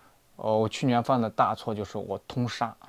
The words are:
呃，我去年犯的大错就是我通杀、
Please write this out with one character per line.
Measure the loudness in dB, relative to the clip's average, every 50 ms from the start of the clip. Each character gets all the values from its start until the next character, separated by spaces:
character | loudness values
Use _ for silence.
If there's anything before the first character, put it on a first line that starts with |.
| -20 -20 _ _ _ _ _
呃， | -6 -2 0 2
我 | 2 2 0
去 | 0 0 2
年 | 2 4 4 4
犯 | 4 2 2
的 | 2 0
大 | 2 2 2 2 2
错 | -2 -4 -4 -4
就 | -4 -4
是 | -6 -6 -6
我 | -6 -6 -6 -8 -8 -6
通 | -4 -2 -2 -2
杀、 | -2 -4 -4 -6 -6 -10 -20